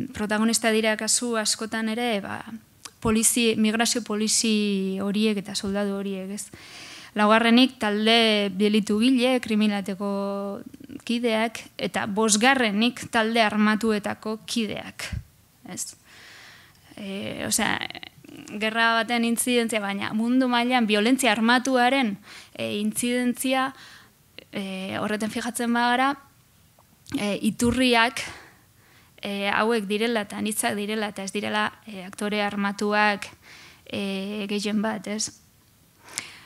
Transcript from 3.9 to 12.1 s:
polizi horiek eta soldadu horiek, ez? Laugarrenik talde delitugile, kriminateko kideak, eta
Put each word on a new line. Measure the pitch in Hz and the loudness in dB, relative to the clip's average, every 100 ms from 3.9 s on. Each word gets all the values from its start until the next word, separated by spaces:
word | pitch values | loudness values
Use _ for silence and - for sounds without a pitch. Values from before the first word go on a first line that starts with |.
| 247 214 | 0 -2
polizi | 208 214 - 226 214 208 196 190 190 | -2 0 2 2 2 2 0 -2 -4
horiek | 196 202 220 202 | -2 0 0 0
eta | 202 | -4
soldadu | 196 196 196 202 196 | -6 -4 -2 -2 -4
horiek, | 196 190 190 | -6 -8 -8
ez? | 208 - - - - - - - | -10 -12 -16 -20 -18 -18 -18 -10
Laugarrenik | 208 208 220 233 233 254 - | 2 6 6 6 6 6 2
talde | 214 208 220 233 226 214 202 185 | -2 2 4 4 4 2 0 2
delitugile, | 208 214 208 214 247 262 247 254 | 4 4 2 2 4 4 4 2
kriminateko | - 214 214 202 196 190 202 196 196 202 202 202 - - - - | 0 2 2 0 -4 -6 -4 -4 -4 -6 -6 -10 -14 -18 -16 -14
kideak, | - 240 240 220 233 - - - | -4 -2 0 0 0 -4 -16 -8
eta | 196 196 - | -4 -2 -2